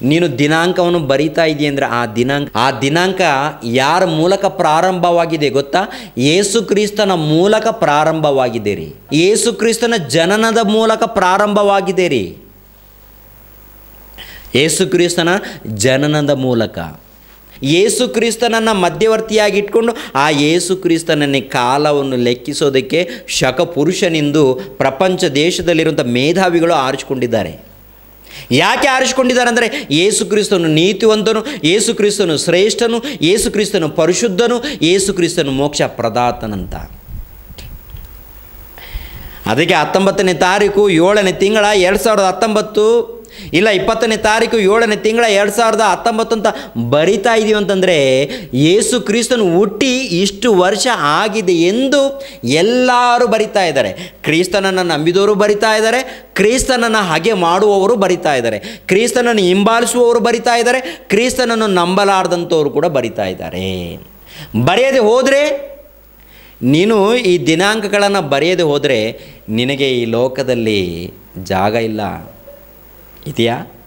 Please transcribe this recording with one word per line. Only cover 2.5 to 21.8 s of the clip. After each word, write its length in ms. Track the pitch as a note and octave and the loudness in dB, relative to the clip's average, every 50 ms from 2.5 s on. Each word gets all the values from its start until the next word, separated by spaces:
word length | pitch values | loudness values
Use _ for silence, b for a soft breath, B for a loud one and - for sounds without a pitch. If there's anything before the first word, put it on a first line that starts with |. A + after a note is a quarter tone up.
| - | -2
ಆ 160 | A2 A#2+ C3+ C#3 A#2 | 0 0 0 0 0
ದಿನಾಂಕ 400 | C3 C#3 D3 E3 F3+ F#3+ F#3+ F#3 F#3 D#3+ C#3+ C3 C#3 D#3 D3+ - - | -2 0 0 0 0 0 0 0 0 0 0 0 -2 -4 -6 -8 -6
ಯಾರ 400 | A#2+ A#2 B2+ C3 C#3+ D#3+ F3+ F#3+ | -2 0 0 2 2 2 2 2
ಮೂಲಕ 400 | F3+ D#3+ D#3 D#3 F3 G3 G3 G3+ | 0 0 0 0 0 0 0 0
ಪ್ರಾರಂಭವಾಗಿದೆ 1080 | F#3+ F#3 - F3+ D#3 D3+ D#3+ F3 F#3 F#3 F3+ E3+ F3 E3+ E3+ E3+ E3 D#3+ D#3+ D3 C#3 | -2 -2 0 0 2 2 2 2 0 0 0 0 2 2 2 0 0 -2 -2 -2 0
ಗೊತ್ತಾ? 280 | A#2 C3+ C#3 - - F3 G3 A3 B B B B B B | 0 -2 -2 -2 -2 -2 -2 -4 B B B B B B
ಯೇಸು 440 | B2 C#3+ D#3 F#3 G3+ G3 G3 A#3 G3+ | 0 2 2 2 2 0 0 -2 0
ಕ್ರಿಸ್ತನ 480 | - A3 F#3+ G#3+ G3+ G3+ G#3 G#3+ G3 | 2 2 2 2 0 0 0 0 0
ಮೂಲಕ 560 | F#3+ E3 D#3 D3+ D3+ D#3+ F3+ G3+ G#3+ G#3+ G#3+ | 0 0 0 2 2 2 4 4 2 2 0
ಪ್ರಾರಂಭವಾಗಿದೆ 1080 | A3+ A3 - - D3+ D3 D3 D#3 D#3+ D#3+ D#3+ D3+ D3 C#3 C3+ B2+ B2 A2+ A#2 G#2 G#2 G2 | 0 -2 0 0 2 2 2 2 0 0 0 0 0 2 2 0 0 -2 -4 -4 -4 -4
ರೀ. 200 | F2 D#2+ D#2 D#2 - - - C#3 | -4 -6 -12 -14 -18 -8 -2 0
ಯೇಸು 400 | D3 E3+ F#3+ G#3+ G#3+ A3 A#3 G#3+ | 2 2 2 2 2 0 -2 -2
ಕ್ರಿಸ್ತನ 420 | - A3 A#3 A3+ A3+ A#3+ A#3 A#3 A3+ D#3+ B2+ | 0 0 -2 0 0 -2 -2 -2 -2 -2 -2
ಜನನದ 500 | A2+ D#3+ E3 F3 G3+ G#3+ A3 A3+ A3+ A#3 | 0 0 2 2 2 2 0 2 2 0
ಮೂಲಕ 440 | A3+ G3 G#3+ A3 A3 A3+ A3 G#3+ A3+ | 0 2 2 2 2 2 2 0 0
ಪ್ರಾರಂಭವಾಗಿದೆ 1080 | - - G3+ F#3 F3+ F#3 G3 G#3 G#3 G3+ G#3 G#3 G3+ G3 G3 F#3+ F#3+ F#3+ F3 F3+ E3+ | 0 0 0 2 2 2 2 2 2 2 2 2 2 2 2 0 0 0 0 0 0
ರೀ. 280 | D3 A#2+ F#2+ E2+ E2 - - - - - _ _ - _ - - - - - - - - - - - - - - - - - - - - - - - - - - - B B B B B B B - | 0 -2 -2 -4 -8 -14 -20 -20 -20 -20 _ _ -20 _ -20 -20 -20 -20 -20 -20 -20 -20 -20 -20 -20 -20 -20 -20 -20 -20 -20 -20 -20 -20 -20 -20 -20 -20 -20 -20 -20 B B B B B B B 0
ಯೇಸು 320 | B2 C#3+ D#3+ D#3 D#3+ F#3+ | 2 2 2 2 0 -2
ಕ್ರಿಸ್ತನ 420 | D#3 F#3 F3 F3 F3 E3+ - E3+ E3+ F3+ G3+ - B B B B | 0 0 0 0 0 0 0 0 0 0 -2 -2 B B B B
ಜನನದ 640 | A2+ A2 G#2 G2+ C3 C3 C3+ D3 D3+ D3+ D3+ D3 C#3 | -10 -4 -2 0 2 2 2 2 0 0 0 0 0
ಮೂಲಕ, 480 | C#3+ C3 C3 B2+ B2 A#2 A2 G#2 - F2 E2 D#2+ D#2+ - - - - - B B B B B B B B C3 | 0 0 0 0 0 0 0 -2 -4 -8 -10 -10 -12 -16 -20 -20 -20 -20 B B B B B B B B -2
ಯೇಸು 440 | C3+ D3+ F3 G3 A#3 - - B3 A#3 | 0 2 4 2 2 2 0 -2 -2
ಕ್ರಿಸ್ತನನ್ನು 680 | - A3 A3+ A#3 A3 - A#3+ A#3 A3 A3+ A3 A3 A3 | 0 0 -2 -2 -2 -2 -2 -2 0 0 0 0 0
ಮಧ್ಯವರ್ತಿಯಾಗಿ 840 | G3 F3+ F3 D#3 D3+ G#3+ A3 A3 G#3+ A3 - G#3 G#3+ G#3 G#3 F#3+ G3 | 0 0 0 0 0 0 0 0 0 -2 -2 0 0 2 2 0 0
ಇಟ್ಕೊಂಡು 340 | G3+ G3+ - A3+ A3+ A#3 A3+ A#3 B B B | -2 0 0 0 0 0 -2 -4 B B B
ಆ 140 | C3+ C#3 D#3 | 0 0 2
ಯೇಸು 480 | D#3+ C#3+ D3 D3+ D#3+ F3 F3 F3 F#3 | 2 2 2 2 2 0 0 -2 -4
ಕ್ರಿಸ್ತನನ್ನೇ 640 | F3+ - E3+ E3 D#3+ D#3+ E3+ D#3+ D3 D3 C#3 C#3 C#3 | -2 0 0 0 0 0 -2 -2 0 0 0 0 -2
ಕಾಲವನ್ನು 760 | C3 - - C3+ B2 B2 C3 C#3+ | -2 -2 -2 -2 0 0 0 0